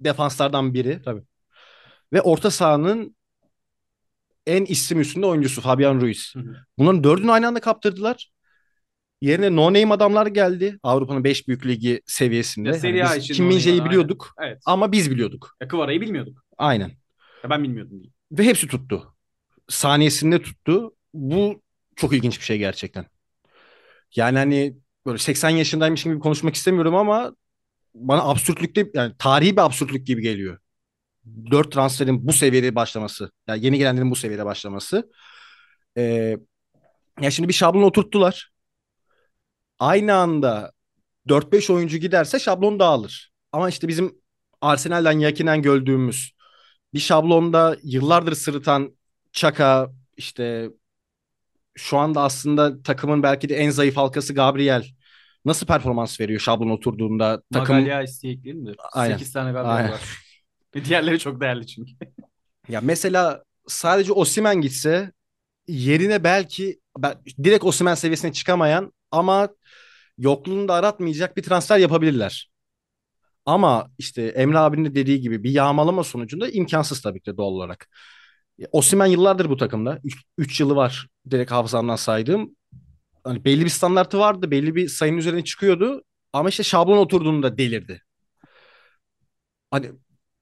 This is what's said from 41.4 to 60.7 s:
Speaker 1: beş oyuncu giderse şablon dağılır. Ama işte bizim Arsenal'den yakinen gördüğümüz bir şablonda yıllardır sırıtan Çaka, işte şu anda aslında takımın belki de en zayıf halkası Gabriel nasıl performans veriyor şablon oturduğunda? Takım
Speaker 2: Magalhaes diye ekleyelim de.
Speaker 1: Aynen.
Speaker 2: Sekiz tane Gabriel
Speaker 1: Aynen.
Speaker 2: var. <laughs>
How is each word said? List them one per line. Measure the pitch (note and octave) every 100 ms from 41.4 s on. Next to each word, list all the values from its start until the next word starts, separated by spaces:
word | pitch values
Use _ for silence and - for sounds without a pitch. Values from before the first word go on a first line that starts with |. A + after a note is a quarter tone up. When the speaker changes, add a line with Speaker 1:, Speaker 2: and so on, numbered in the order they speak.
| D3+
Speaker 1:
beş | G3+ G3+
oyuncu | F3 E3 D#3+
giderse | E3+ F3+ D3+ C4+
şablon | A3+ F3+ G3+ G#3
dağılır. | F3 C3 G2+ - - _ _
Ama | D3+ F#3
işte | F3+ E3
bizim | E3 F#3 - _ _ _ _
Arsenal'den | D3 C#3 E3 F3 D#3+ D#3
yakinen | D3+ D3 D#3+ D#3
gördüğümüz | C#3+ C#3 C3 C3 B2 A#2 - _ _ _ _ _ _
bir | D3
şablonda | - D#3+ E3 E3 E3+ E3 E3 -
yıllardır | D3+ B2+ C#3+ E3+ E3
sırıtan | D3+ - C#3+ D3 C#3 C#3 - _ _ _
Çaka, | - D#3+ D3+ C#3 C3 C3 C3 _ -
işte | - - A#2+ A#2 A2+ A2+ _ _ _ _ _ _ _ _ _
şu | - - C#3+
anda | D#3 D3+
aslında | C#3 C3 D3 D3 D3 C3+
takımın | C#3+ C3+ D3 D3
belki | C#3 C#3 C#3+
de | C#3+
en | D3
zayıf | C#3 C#3+ C#3
halkası | C3+ C#3+ C3+
Gabriel | C#3 C3+ C#3 C#3 B2+ - _ _ _ _ _
nasıl | C#3+ D#3 E3+
performans | D#3 C3 A#2 A2+ -
veriyor | G#2+ A2
şablon | - A2+ A2+
oturduğunda? | A2 A#2+ G#2+ A2 A2 A2 A2 -
Takım | B2+ C3 C3+
Speaker 2:
Magalhaes | C3+ C#3 C3 C3
diye | C3
ekleyelim | B2+ B2+ D#3+ A2+
de. | G#2 -
Speaker 1:
Aynen. | C3 A#2 G#2+
Speaker 2:
Sekiz | C3+
tane | C3+ C3
Gabriel | B2+ B2 A#2
Speaker 1:
Aynen. | A2
Speaker 2:
var. | G#2+ - - _ _
<laughs> | _ _ _